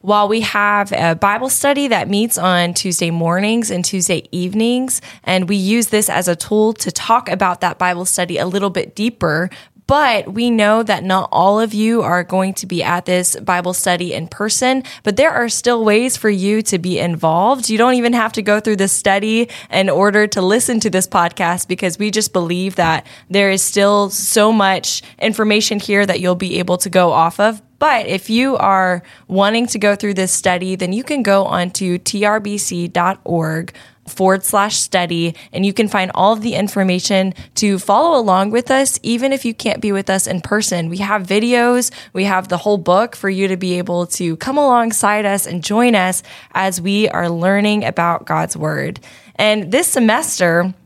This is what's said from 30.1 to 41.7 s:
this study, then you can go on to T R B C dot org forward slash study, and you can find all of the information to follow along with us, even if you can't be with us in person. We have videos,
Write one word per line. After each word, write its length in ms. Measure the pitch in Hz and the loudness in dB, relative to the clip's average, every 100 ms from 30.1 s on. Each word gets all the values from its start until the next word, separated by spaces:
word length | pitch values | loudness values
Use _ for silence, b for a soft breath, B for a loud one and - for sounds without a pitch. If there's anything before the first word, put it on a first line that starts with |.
this 180 | 190 185 | -2 -2
study, 420 | - 190 180 185 | 0 0 -2 -4
then 180 | 185 180 | -4 -4
you 100 | 202 | -4
can 180 | 262 294 | -4 -2
go 220 | 208 196 | 2 2
on 260 | 196 - 175 | 2 -2 -2
to 260 | - 185 180 | -4 -2 -2
T 260 | - 202 | -4 -2
R 160 | 208 214 | 0 0
B 180 | 208 208 | -2 -6
C 300 | - 175 175 | -4 -4 -4
dot 320 | 180 175 196 | 0 0 -2
org 500 | - 170 160 160 180 - B B - | -4 -2 -2 -4 -8 -14 B B -20
forward 360 | - 190 190 | 0 2 2
slash 320 | - 208 208 - | 0 0 0 -2
study, 580 | - 190 175 170 170 160 B | -2 -2 -2 -2 -2 -4 B
and 140 | - 196 | -2 -2
you 60 | |
can 160 | 196 214 | 0 0
find 240 | 208 185 | 0 -2
all 180 | - 190 | 2 2
of 80 | 220 | 2
the 140 | 220 | -2
information 800 | 214 202 - 190 180 - 196 190 180 B - | -2 -2 0 0 0 2 0 0 -4 B -2
to 200 | 214 190 | 0 0
follow 440 | - 208 330 302 | 2 4 4 4
along 320 | 220 185 196 | 4 2 2
with 180 | 226 240 | 0 2
us, 300 | 262 269 - | 2 2 -2
even 300 | - 233 269 | -2 -2 0
if 120 | 269 | -2
you 80 | 240 | -4
can't 280 | 226 226 - | -4 -2 -2
be 100 | 214 | -2
with 180 | 196 196 | -2 0
us 200 | 190 - | -2 0
in 120 | 185 | -4
person. 480 | - 208 208 175 165 | -2 -2 0 -2 -4
We 100 | 175 | -4
have 260 | 196 208 | -2 -2
videos, 640 | 180 202 233 247 240 | 0 0 2 2 2